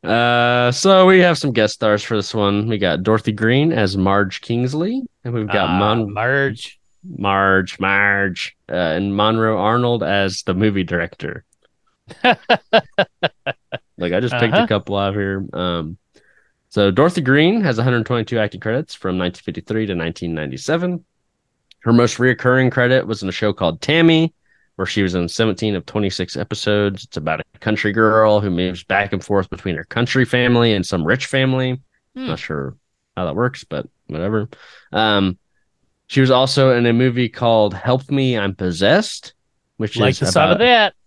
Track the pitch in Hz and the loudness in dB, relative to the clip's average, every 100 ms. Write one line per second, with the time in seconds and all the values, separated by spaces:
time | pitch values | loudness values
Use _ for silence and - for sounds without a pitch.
0 | - 117 120 120 120 123 123 127 196 190 | -2 0 2 2 2 2 0 0 4 6
1 | 185 190 180 160 143 117 107 - 110 104 | 8 6 6 2 0 0 0 0 0 0
2 | - 110 98 110 101 101 110 107 92 80 | 0 -4 -2 0 0 0 -2 -2 0 0
3 | 92 110 - 104 110 127 156 160 101 98 | 0 0 0 -2 2 2 2 2 0 0
4 | 95 98 98 - - 117 127 147 180 254 | 2 2 0 -4 -6 -4 -2 -4 -4 -6
5 | 247 _ 120 117 104 98 92 92 104 117 | -8 _ -8 -6 -2 -2 0 0 2 0
6 | 107 104 117 139 139 113 - - _ _ | -2 -4 -2 -2 -2 -6 -16 -20 _ _
7 | 185 - 101 98 98 95 90 - 95 98 | -18 -6 -2 2 4 2 0 -4 0 2
8 | 101 101 98 87 - _ - 87 85 80 | 2 2 -2 -4 -10 _ -8 -4 -2 -2
9 | 101 98 107 113 110 107 101 120 123 120 | -2 0 0 2 0 0 0 0 0 -2
10 | 90 101 98 92 - 92 107 98 87 87 | -2 0 -2 -4 -4 0 0 0 -4 -4
11 | 85 - - - _ _ _ _ _ _ | -6 -8 -12 -12 _ _ _ _ _ _
12 | - - 254 220 - 226 _ 226 226 - | -20 -2 0 0 0 -2 _ 0 0 -4
13 | 185 _ 165 _ - - _ - _ - | -4 _ -8 _ -12 -12 _ -16 _ -8
14 | 87 90 123 120 117 175 233 104 - 101 | -4 -2 -2 -2 0 0 0 -2 -2 -4
15 | 98 101 98 98 98 - 90 85 78 87 | -2 -2 -4 -4 -6 -6 -4 -4 -6 -12
16 | _ _ _ _ _ _ _ - 101 95 | _ _ _ _ _ _ _ 0 2 4
17 | 160 180 127 139 160 226 185 113 123 120 | 2 2 2 4 4 2 0 0 0 0
18 | 110 120 107 117 104 98 110 120 165 - | 0 -4 -2 -2 -2 -4 -6 -6 -6 -8
19 | 95 92 90 90 - 87 - 110 107 90 | -6 -2 -4 -6 -12 -12 -6 -4 -4 -4
20 | 82 87 87 80 76 65 - 165 180 175 | -6 -6 -8 -6 -8 -8 -4 -4 -4 -6
21 | _ _ _ _ _ _ _ _ 117 120 | _ _ _ _ _ _ _ _ 2 4
22 | 120 - 127 117 127 127 127 127 123 127 | 4 2 0 2 2 2 2 2 2 2
23 | - 110 95 - 107 98 87 82 - 156 | 0 -6 -6 -2 -2 0 -2 -2 0 4
24 | 165 160 165 _ _ _ _ - 95 - | 4 4 2 _ _ _ _ -8 -6 -2
25 | 95 90 85 - 110 92 110 98 - 107 | -2 -2 -4 0 -2 0 -4 -4 -6 -4
26 | 101 - - - - 104 - 104 101 95 | -4 -4 -8 -6 -8 -6 -2 0 0 -4
27 | - - 76 78 - _ - 107 107 104 | -12 -8 -6 -6 -8 _ -4 -2 -2 2
28 | 110 107 110 104 101 87 90 90 - 95 | 4 4 4 2 0 -2 -2 -6 -2 -2
29 | 101 98 - 101 92 - 98 78 - - | 0 -6 -2 -2 -2 -8 -6 -8 -6 -4
30 | 123 135 123 123 123 120 117 104 90 92 | 0 0 2 2 2 4 4 2 -2 -2
31 | 80 127 - 135 131 131 127 127 _ _ | 0 -2 -2 -2 0 0 -2 -6 _ _
32 | _ 254 262 78 - 76 67 - _ _ | _ -12 -8 -8 -8 -8 -8 -12 _ _
33 | _ - 87 78 123 127 - 76 - _ | _ -8 -6 -2 -4 -4 -10 -10 -10 _
34 | _ 78 92 110 107 - - - _ - | _ -6 -4 -2 -4 -12 -20 -20 _ -2
35 | 110 104 98 90 _ _ _ _ _ _ | 2 2 0 -4 _ _ _ _ _ _
36 | _ 139 131 127 131 139 131 120 120 117 | _ 2 4 4 2 2 4 4 2 2
37 | 127 120 120 - 120 113 104 92 127 131 | 2 0 -4 -2 2 4 2 0 -2 -2
38 | 131 139 131 117 101 92 92 85 98 175 | -2 -2 0 0 -2 -4 -4 0 2 2
39 | 214 - - _ _ _ _ _ 110 - | 0 -10 -18 _ _ _ _ _ -8 0
40 | 113 131 143 185 151 170 240 240 202 _ | 0 2 0 2 2 2 4 4 2 _